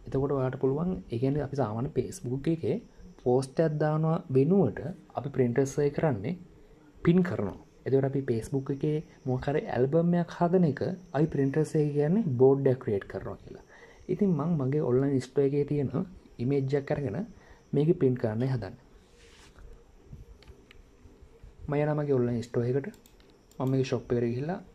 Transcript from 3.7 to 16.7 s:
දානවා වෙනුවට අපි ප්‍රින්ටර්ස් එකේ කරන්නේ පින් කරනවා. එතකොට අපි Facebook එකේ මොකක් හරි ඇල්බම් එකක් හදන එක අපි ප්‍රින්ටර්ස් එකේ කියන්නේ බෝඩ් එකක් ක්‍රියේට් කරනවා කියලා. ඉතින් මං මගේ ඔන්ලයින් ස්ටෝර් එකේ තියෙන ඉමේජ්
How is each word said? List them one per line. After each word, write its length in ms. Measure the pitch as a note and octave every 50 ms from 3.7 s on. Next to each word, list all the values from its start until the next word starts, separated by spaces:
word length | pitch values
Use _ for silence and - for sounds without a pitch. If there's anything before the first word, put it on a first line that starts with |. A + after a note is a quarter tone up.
| D3+ D3+
දානවා 380 | D#3 D3+ D#3 D#3 D#3+ D#3+ D#3+ F3 - -
වෙනුවට 500 | C3 C3 C3+ D#3 F#3 G3+ F3+ A2+ F2+ - - - - - - - -
අපි 160 | - A#2+ C#3+
ප්‍රින්ටර්ස් 440 | C3 C3 C3 A#2+ A#2+ C#3 C#3 C3 -
එකේ 220 | - D3 D3 C#3+
කරන්නේ 380 | - - D#3+ C3+ G2+ G2 A#2+ F3+ F3+ - - - - - - - - - - - - -
පින් 200 | - E3+ F#3 F3+
කරනවා. 360 | F3+ - G#2 G#2 F#2+ D#2 - - - _ -
එතකොට 240 | - B2 B2 C3+ C3+
අපි 160 | C#3 C3+ C#3+ C3+
Facebook 460 | C3+ A#2+ A2+ A2 - - C#3 C3+ -
එකේ 260 | C#3+ C3+ - D3+ D3+ D#3 D#3 - - - -
මොකක් 240 | C3 B2+ B2+ C3
හරි 180 | - C#3 - -
ඇල්බම් 480 | - - A2 B2 C#3 C#3+ E3 E3+ F3 F3
එකක් 220 | F3 E3+ E3 -
හදන 280 | - F3 F3 E3+ F#3+ F3+
එක 160 | D#3 B2+ - - A2+ F#3 - - -
අපි 160 | - C3+ -
ප්‍රින්ටර්ස් 480 | - - C#3+ C#3 C3+ C#3 D#3 D#3 D3+ -
එකේ 180 | D#3+ D3 D3 C#3+
කියන්නේ 360 | D3 D3 D3+ F3 G#3+ A3+ F3 B2+
බෝඩ් 300 | A#2 B2+ C3+ C#3 C#3 C#3
එකක් 140 | C3+ B2+ C3
ක්‍රියේට් 280 | - - A2 G2 - -
කරනවා 300 | - F#2+ - - G2 -
කියලා. 260 | - - - - - - - - - - - - -
ඉතින් 240 | - - D#3+ G#3 G3
මං 220 | F3 C#3+ C#3 E3 F3+
මගේ 260 | D3+ C3 B2+ C3+ D3+ D3+
ඔන්ලයින් 380 | - B2 B2+ C#3 C#3+ C#3+ C3
ස්ටෝර් 240 | B2+ - - - C#3+
එකේ 200 | C#3 C#3+ C#3+ C#3+
තියෙන 260 | C#3+ D3 C#3+ C#3 - - - F#3+ - - - - - -
ඉමේජ් 400 | - A#2+ B2+ C#3+ C#3+ C3+ C3